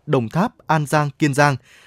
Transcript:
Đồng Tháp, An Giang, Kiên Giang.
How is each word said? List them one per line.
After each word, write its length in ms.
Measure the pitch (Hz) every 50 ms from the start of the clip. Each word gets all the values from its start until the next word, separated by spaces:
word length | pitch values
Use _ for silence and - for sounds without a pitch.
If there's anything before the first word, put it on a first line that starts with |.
| _
Đồng 220 | 151 147 135 117 110
Tháp, 240 | - 160 202 247 - _ _
An 200 | - 156 156 147
Giang, 240 | 131 156 151 151 143 - -
Kiên 160 | 156 147 131
Giang. 220 | 139 147 147 139 - - _ - - -